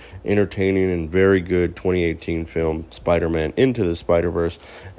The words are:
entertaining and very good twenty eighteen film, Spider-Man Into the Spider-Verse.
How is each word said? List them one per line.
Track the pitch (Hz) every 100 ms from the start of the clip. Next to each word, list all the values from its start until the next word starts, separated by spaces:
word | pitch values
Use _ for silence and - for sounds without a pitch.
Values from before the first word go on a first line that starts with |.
| - -
entertaining | - 104 98 101 95 95 92
and | 87 78
very | 92 95 95
good | 85 90 87 -
twenty | 92 92
eighteen | 85 82 - 82 82
film, | 82 80 80 80
Spider-Man | - - 87 82 80 78 -
Into | 131 117
the | 87
Spider-Verse. | 85 - 85 87 85 85 - - - -